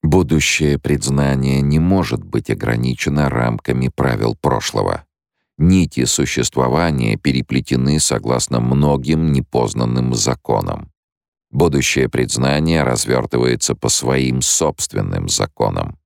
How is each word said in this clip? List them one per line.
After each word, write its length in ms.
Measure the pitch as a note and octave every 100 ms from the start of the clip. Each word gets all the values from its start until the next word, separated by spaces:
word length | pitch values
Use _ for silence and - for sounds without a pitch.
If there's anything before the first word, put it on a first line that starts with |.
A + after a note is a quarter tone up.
| D#2
Будущее 680 | E2 D2+ D#2 - - D2+ C#2+
предзнания 800 | - D2 C2 C2+ C#2 C2+ C2 C2+
не 160 | C#2 D2
может 460 | E2+ F#2+ F2 -
быть 260 | F2+ - -
ограничено 800 | G#1+ - A#1 B1 B1 - C#2+ C#2+
рамками 600 | B1 A#1 A1+ - A#1+ B1+
правил 460 | - C2 A1+ A1 A1
прошлого. 720 | C2+ A#1+ - G#1 G1+ G1+ - _ _ _ _ -
Нити 460 | D#2+ F#2 E2 - B1
существования 1080 | - C#2 - A#1+ - B1+ C#2 E2+ C#2+ A#1 G#1+
переплетены 840 | - B1+ - B1+ B1 C2 C2 D2+
согласно 600 | - B1 G1+ B1+ - A#1+
многим 720 | A#1+ C2+ D2 C#2+ C2 D#2 D#2+
непознанным 840 | C#2 C2 B1 A#1 - A#1+ B1 B1 A#1+
законам. 760 | C2+ B1+ - A1 G1+ G1+ - _ _ _ _ _ _
Будущее 580 | - E2+ C#2 C2 - B1+
предзнания 720 | A#1 B1 - B1+ C#2+ D#2+ E2
развёртывается 920 | C2 A#1 - B1+ A1+ B1 B1 A#1+ - B1
по 140 | A#1+
своим 520 | - A#1+ C2 C2 B1+
собственным 880 | - - D#2 - - G1+ G1+ G1+ G1+
законам. 680 | - G1+ _ A1 G1+ G1+ -